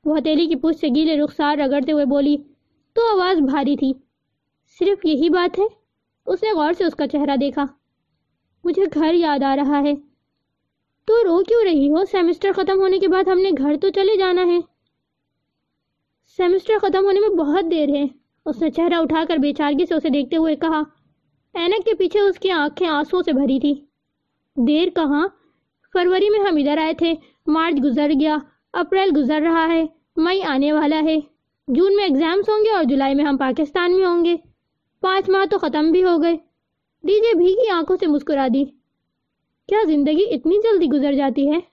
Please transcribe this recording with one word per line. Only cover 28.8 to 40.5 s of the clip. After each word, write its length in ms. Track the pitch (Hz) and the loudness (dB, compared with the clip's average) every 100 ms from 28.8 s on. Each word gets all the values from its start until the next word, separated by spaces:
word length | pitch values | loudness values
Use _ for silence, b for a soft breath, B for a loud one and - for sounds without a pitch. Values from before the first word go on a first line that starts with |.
| 349 381 381 302 | -2 0 2 0
گزر 260 | 254 302 | 0 0
رہا 260 | 320 330 320 | 0 0 0
ہے، 180 | 330 320 _ _ - | 0 -2 _ _ -2
مئی 280 | 339 381 | -2 -2
آنے 300 | 370 269 285 | -2 -2 0
والا 280 | 302 294 311 311 | 0 0 0 0
ہے، 140 | 311 294 _ _ _ - | -2 -4 _ _ _ -4
جون 280 | 254 381 403 | 0 2 2
میں 80 | |
ایگزامز 460 | 381 269 320 370 403 | 2 0 0 0 0
ہوں 160 | 427 427 | 0 2
گے 100 | 403 | 2
اور 80 | |
جولائی 320 | 277 277 269 277 | 0 0 0 0
میں 100 | 294 | 0
ہم 120 | 277 | 0
پاکستان 600 | 269 262 294 370 349 370 | -2 -2 -2 -2 0 2
میں 80 | 370 | 2
ہوں 200 | 349 339 | 2 0
گے۔ 100 | 339 _ _ _ _ _ _ | -2 _ _ _ _ _ _
پانچ 280 | 370 381 392 | -2 0 0
ماہ 160 | 381 392 | 0 2
تو 120 | 392 | 0
ختم 340 | 320 302 320 | -2 0 2
بھی 120 | 359 | 2
ہو 180 | 370 339 | 2 2
گئے۔" 160 | 339 330 _ _ _ _ _ _ | 0 -2 _ _ _ _ _ _
ڈی 100 | 311 | 0
جے 240 | 415 453 359 | 2 2 4
بھیگی 320 | 359 392 466 | 2 2 0
آنکھوں 280 | 349 311 370 | -2 -2 -2
سے 80 | 339 | 0
مسکرا 400 | 285 294 285 262 | -2 0 -2 0
دی۔ 120 | 262 277 _ _ _ _ _ _ _ _ _ - | 0 -2 _ _ _ _ _ _ _ _ _ -2
"کیا 120 | 415 370 | 0 2
زندگی 360 | 302 285 311 415 | 0 0 0 0
اتنی 260 | 294 320 | -2 0